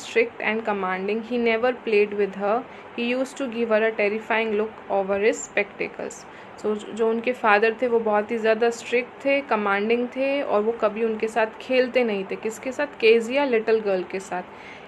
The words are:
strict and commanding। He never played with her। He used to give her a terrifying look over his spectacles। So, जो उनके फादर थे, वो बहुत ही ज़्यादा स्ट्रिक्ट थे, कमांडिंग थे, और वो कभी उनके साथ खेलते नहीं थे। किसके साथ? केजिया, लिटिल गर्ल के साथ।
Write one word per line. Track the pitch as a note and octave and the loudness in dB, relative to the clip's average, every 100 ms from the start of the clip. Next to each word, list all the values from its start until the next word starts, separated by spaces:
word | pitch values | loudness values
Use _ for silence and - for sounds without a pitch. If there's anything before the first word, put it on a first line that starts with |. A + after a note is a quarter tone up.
strict | - A#3 A#3 - | -2 0 0 0
and | G#3+ A3 A3+ | -4 -2 -2
commanding। | G3+ F#3 F#3 G3 G#3+ | -2 -2 -2 -2 -2
He | A3 B3 A#3 | -2 0 2
never | A3+ B3 B3+ - | 2 0 -2 2
played | G#3 G#3 G#3 | 2 2 2
with | G3+ G3 | -2 -2
her। | G3+ A3+ C4+ - - - | 0 0 -2 -14 -12 -4
He | A#3+ B3+ | -2 -2
used | C4 - | -2 -4
to | C4+ | -6
give | A3+ A#3 | -2 2
her | G#3+ A3+ | 2 2
a | A3 | 2
terrifying | G3+ A3 G#3+ A3 A3+ G#3 | 0 0 -2 -2 0 0
look | A3 - - | -2 -6 -4
over | G3 F#3+ G3 G#3+ | -2 0 2 2
his | C#4 - | 0 -2
spectacles। | - G3+ - - - - - - - - - | -4 -4 -4 -8 -8 -10 -12 -18 -18 -18 -8
So, | G#3+ G#3+ G#3 | -4 -4 -6
जो | G#3 A3+ | -2 0
उनके | A3+ A#3 | 0 -2
फादर | B3 A3+ G#3 A3+ A3 | 0 4 4 4 2
थे, | B3+ | 2
वो | A#3 | 2
बहुत | G#3+ G#3 G#3+ | 2 2 0
ही | A#3 | 0
ज़्यादा | A3 A3 A#3 | 2 4 2
स्ट्रिक्ट | A#3 - A#3+ B3 - C#4 | 0 0 0 0 -4 0
थे, | C#4 | 2
कमांडिंग | C#4 A3 G#3 G3 G#3+ A#3 B3 | 2 0 2 2 2 0 0
थे, | B3+ C4+ C#4+ | -2 0 0
और | - G#3 | 0 2
वो | G#3+ | 2
कभी | A#3 A3 G3+ | 2 0 0
उनके | A3+ A3 A3 | -2 0 -2
साथ | A3+ A3 - | 0 0 -2
खेलते | - B3+ B3+ B3+ | 0 2 2 2
नहीं | A#3 G3+ F#3+ | 2 0 -4
थे। | F#3+ | -6
किसके | A3 A3 C4 | -6 -6 -6
साथ? | B3 D4 - | -4 -6 2
केजिया, | A3 A3+ A3 C4 C#4+ | 6 6 4 0 2
लिटिल | A#3 A3 A3 | 2 4 2
गर्ल | G#3 F#3+ | 2 -2
के | F3+ F#3+ | -2 -8
साथ। | - F3+ F3+ - - - | -6 -8 -8 -14 -18 -18